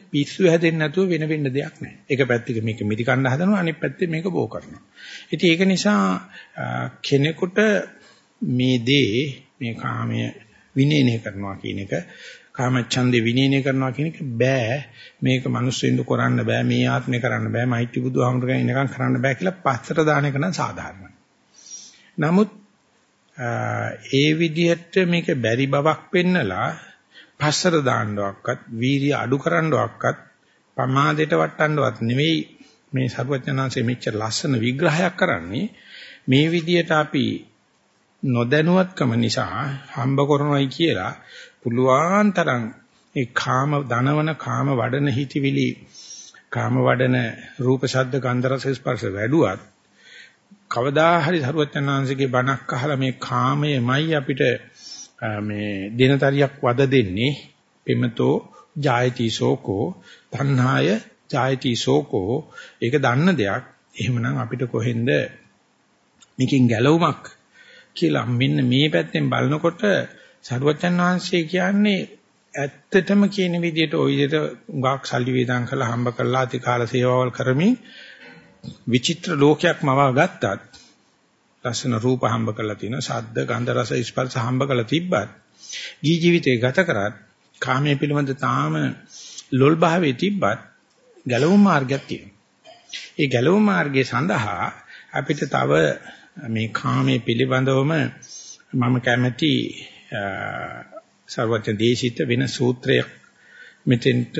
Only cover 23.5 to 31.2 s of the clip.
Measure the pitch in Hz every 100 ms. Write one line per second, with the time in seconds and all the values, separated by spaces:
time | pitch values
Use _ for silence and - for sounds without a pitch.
23.5 | 117 113 110 110 - - 135 151 156 165
24.5 | 156 170 165 - 190 180 170 160 139 113
25.5 | 120 139 143 156 147 - 180 180 180 104
26.5 | 92 135 165 - - _ - - - 147
27.5 | - 185 160 127 117 107 104 98 - 117
28.5 | 131 - 113 127 139 143 120 - 139 160
29.5 | 170 160 120 98 - 127 - - _ _
30.5 | _ _ - 131 135 151 156